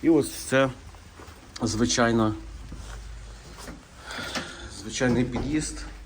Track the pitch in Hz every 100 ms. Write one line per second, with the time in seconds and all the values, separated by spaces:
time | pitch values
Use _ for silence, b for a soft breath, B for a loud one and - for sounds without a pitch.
0 | 143 160 - - - 131 135 123 - -
1 | - - - - - - 117 104 120 -
2 | 117 113 110 107 - - - - - -
3 | - - - - - - - - - -
4 | B B B B B B B - 107 -
5 | 127 117 123 120 127 151 151 - - -